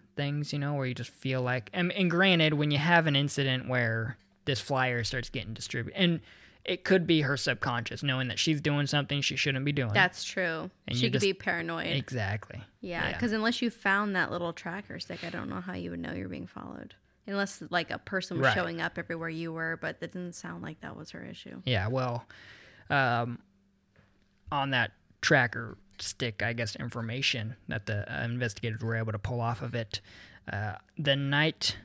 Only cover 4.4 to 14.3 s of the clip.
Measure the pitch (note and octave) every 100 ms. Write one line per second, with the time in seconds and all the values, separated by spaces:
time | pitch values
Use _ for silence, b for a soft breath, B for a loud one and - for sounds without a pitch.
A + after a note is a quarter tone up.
4.4 | - C3 - C3+ B2+ A#2+ A2+ B2+ - B2
5.4 | F#2 A2+ - B2 A#2+ - F3 E3 B B
6.4 | B B - F3+ - F#3 E3+ D#3+ C#3 C#3
7.4 | C#3+ A#2 - A#2+ A#2 B2 C#3+ C3 B2+ -
8.4 | D#3+ D3+ D3 C#3+ C#3+ D3 C#3+ C#3+ - B2+
9.4 | D3 C3+ C#3+ D3 A#2+ G3 F3+ - - G3
10.4 | F3 D#3+ F3+ - - B2 A3+ - G3 F#3+
11.4 | G3 E3+ E3 E3 E3 C#3 - B2+ G2 G#2
12.4 | - - - _ G3 E3+ D3+ - A#3+ A3
13.4 | A3 A#3+ A#3 - G3 G3 G#3 F#3 D#3+